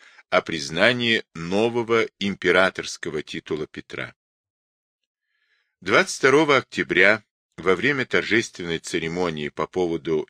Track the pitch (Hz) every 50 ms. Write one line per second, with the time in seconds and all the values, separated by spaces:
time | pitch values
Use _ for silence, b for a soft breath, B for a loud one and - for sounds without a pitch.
0 | b b b b b _ - 92 - - 82 78 71 71 80 85 101 120 127 123
1 | 120 117 113 107 - _ _ 82 82 85 95 101 113 120 117 120 117 107 117 113
2 | - - - _ 98 101 95 - - 90 87 92 95 92 - - 78 - - -
3 | - 85 73 76 - - - 82 - - 80 76 76 - - - - - - 67
4 | 64 60 - _ _ _ _ _ _ _ _ _ _ _ _ _ _ _ _ _
5 | _ _ _ _ _ _ _ _ _ _ _ _ _ _ _ _ - 90 110 151
6 | 196 - - - - 135 131 147 160 147 143 127 - - - - 87 - 87 92
7 | 92 101 107 113 - _ _ _ _ _ _ - 80 90 92 87 98 139 147 135
8 | 120 - - 90 82 80 101 117 110 - - - 90 85 82 78 - - - 85
9 | 80 82 82 90 90 85 80 76 76 73 - - 78 - - 92 90 85 82 80
10 | 67 82 80 76 - -